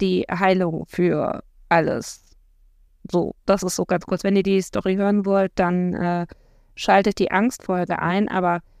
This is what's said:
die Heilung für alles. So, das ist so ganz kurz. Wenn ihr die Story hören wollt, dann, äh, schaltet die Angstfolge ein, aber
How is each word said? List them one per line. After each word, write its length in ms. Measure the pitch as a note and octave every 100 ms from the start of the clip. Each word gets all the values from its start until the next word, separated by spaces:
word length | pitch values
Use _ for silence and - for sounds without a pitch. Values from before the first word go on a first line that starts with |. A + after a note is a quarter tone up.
die 240 | F#3+ F3+ -
Heilung 540 | E3+ F#3+ F#3 F3 D#3+ E3
für 560 | - F3+ D3+ C3 - - - -
alles. 540 | E3+ D#3 B2 - - _ _ _ _ _ _ _ _ -
So, 240 | F3 - - -
das 160 | F#3+
ist 140 | F3+ -
so 100 | -
ganz 200 | F3 -
kurz. 180 | F#3
Wenn 120 | G3 G3
ihr 80 |
die 180 | F#3+ G3
Story 340 | F#3 G3+ F#3+ F#3+
hören 300 | G3+ G#3 F#3+
wollt, 260 | G3 F#3+ -
dann, 380 | F3+ F3+ F3+
äh, 320 | F3+ F3 F3 F3 - _ _ _ -
schaltet 440 | - G3 G3 -
die 100 | G3
Angstfolge 680 | F#3 A#3 - - F3+ F3 D#3+
ein, 300 | D#3+ F#3+ G#3+
aber 320 | F#3 F3+ F3 - _